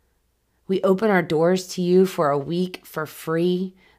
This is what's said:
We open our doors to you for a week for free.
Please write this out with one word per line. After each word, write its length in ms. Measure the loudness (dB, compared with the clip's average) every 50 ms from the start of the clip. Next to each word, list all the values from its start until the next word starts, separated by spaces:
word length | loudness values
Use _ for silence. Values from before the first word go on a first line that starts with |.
| _ _ _ _ _ _ _ _ _ _ _ _ _
We 160 | _ -4 0 2
open 280 | 0 0 2 2 2
our 120 | 2 2 0
doors 440 | 0 0 2 2 2 2 0 -2 -8
to 140 | -6 -4 0
you 220 | 4 4 4 4
for 260 | 4 2 0 0 0
a 80 | 0 -2
week 460 | -2 -4 -4 -4 -4 -4 -6 -14 _
for 220 | -12 -10 -10 -10
free. 680 | -10 -12 -14 -8 -4 -2 0 0 0 0 0 -4 -6 -10 _ _ _ _